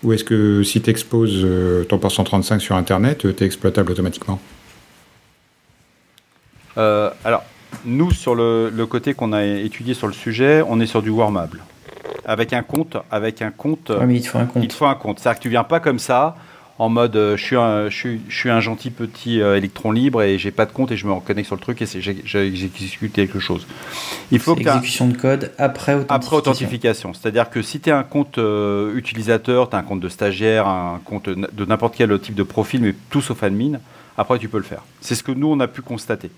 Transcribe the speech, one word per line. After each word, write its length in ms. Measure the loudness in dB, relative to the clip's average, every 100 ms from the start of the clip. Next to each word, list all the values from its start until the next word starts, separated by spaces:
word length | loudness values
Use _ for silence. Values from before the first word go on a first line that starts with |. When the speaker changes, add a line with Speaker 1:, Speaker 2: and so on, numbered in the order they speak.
Speaker 1:
ou 80 | 2
est-ce 100 | 0
que 400 | 2 4 4 4
si 180 | 4 2
t'exposes, 600 | 2 0 2 2 2 2
euh, 400 | 2 2 2 2
ton 160 | 2 0
port 140 | 0
cent 100 | 0
trente-cinq 380 | 2 2 2 0
sur 160 | 2 0
Internet, 480 | 2 2 2 2
euh, 80 | 0
t'es 140 | 2 0
exploitable 440 | 2 0 2 0
automatiquement ? 480 | 0 -2 -4 -6 -6 -8 -20 -20 -20 _ _ _ _ _ _ _ _ _ _ _ _ _ _ _ _ _ _ -12 0
Speaker 2:
Euh, 320 | 2 4 0 -2
alors, 180 | 0 0 -2 -20 -20 -12
nous, 280 | -2 0 2
sur 240 | 2 2 2
le, 340 | 2 2 0
le 140 | -2 -2
côté 280 | -2 -2
qu'on 180 | -2 -2
a 120 | 0
étudié 500 | 0 -2 -6 -6 -6
sur 120 | -4 -4
le 60 |
sujet, 500 | -6 -6 2 4 4 4
on 100 | 2
est 80 | 2
sur 160 | 0
du 80 | 0
wormable. 540 | 2 2 2 -4 -10 -20 -20 -20 -18 -12 -12 -4
Avec 240 | -2 0
un 100 | -2
compte, 340 | -2 -4 -4 -6 -6
avec 280 | -4 -4 -4
un 120 | -8
compte, 380 | -6 -6 -6 -2
Speaker 3:
Ouais, 140 | 0
mais 120 | 2 2
il 60 |
te 40 | 0
faut 120 | -2
un 80 | 0
compte. 180 | 0
Speaker 2:
il 40 | -2
te 60 |
faut 120 | 0 0
un 100 | 0
compte. 240 | -4 -2
C'est-à-dire 180 | 0 0
que 40 |
tu 40 | 0
viens 140 | 0
pas 160 | 2 0
comme 220 | 2 -2
ça, 360 | 0 2 2 -2 -20 -20 -20 -4
en 80 | 0
mode, 260 | 2 2
euh, 220 | 4 2 2
je 80 |
suis 100 | 0
un, 340 | 2 2 2 -2
je 80 | -4
suis, 240 | -6 -8 -8
je 80 | -4
suis 140 | 0
un 80 | 2
gentil 320 | 0 -4 -10
petit, 500 | -8 -10 -8 -2 2
euh, 160 | 4 4
électron 360 | 2 -4 0
libre 300 | 2 4 4
et 140 | 2 2
j'ai 140 | -2
pas 160 | 0 -2
de 60 |
compte 180 | 0 -2
et 60 | -2
je 100 | -2
me 60 |
reconnecte 340 | -4 -2 -4 -4
sur 80 |
le 60 | -8
truc 200 | -8 -6
et 40 | -6
c'est, 140 | -6
j'ai, 160 | -6 -6
j'ai, 300 | -4 -2 -2
j'exécute 580 | -2 -6 -8 -12 -6 -4
quelque 260 | 0 0 0
chose. 260 | -4 -6 -6 -16 -14 -12 -10 -12 0
Il 80 | 2
faut 140 | 4
Speaker 3:
C'est 40 | 2
Speaker 2:
que 60 |
t'aies 60 | 4
un 80 | 2
Speaker 3:
exécution 280 | 0 0 2
de 100 | 2
code 360 | 2 0 -2 -2
après 380 | -2 0 0
authentification. 200 | 0 2 -2
Speaker 2:
Après 200 | 2 0
authentification. 800 | 2 0 -2 0 0 0 -6
C'est-à-dire 340 | -6 -2 0 0
que 140 | -2
si 160 | -4 -4
t'es 140 | 0
un 100 | 0
compte, 360 | 0 -2 -2 0
euh, 580 | 0 2 0 0 -2 -4
utilisateur, 720 | -6 -6 0 0 2 2 2
t'as 80 | 0
un 40 |
compte 180 | -4 -6
de 80 | -6
stagiaire, 580 | -2 -2 0 2 2 2
un 340 | 0 -4 -8
compte 240 | -8 -10 -6
n-, 180 | -6 -6
de 120 | -6
n'importe 300 | -2 0 0 2
quel 220 | 2 2
type 160 | 0
de 80 | -4
profil, 380 | -2 -2 -2 0
mais 140 | 0 -2 -4
tout 140 | -4
sauf 220 | -2 -4
admin, 340 | -2 0 -2 -4 -10 -20 -16 -6
après 220 | 0 0
tu 80 | -2
peux 100 | -6
le 60 |
faire. 180 | -6 -12 -16 _
C'est 140 | -6
ce 80 | -6
que 100 | -4
nous, 140 | -2 0
on 140 | 2
a 80 | 0
pu 120 | -4
constater. 500 | -10 -10 -6 -6 -6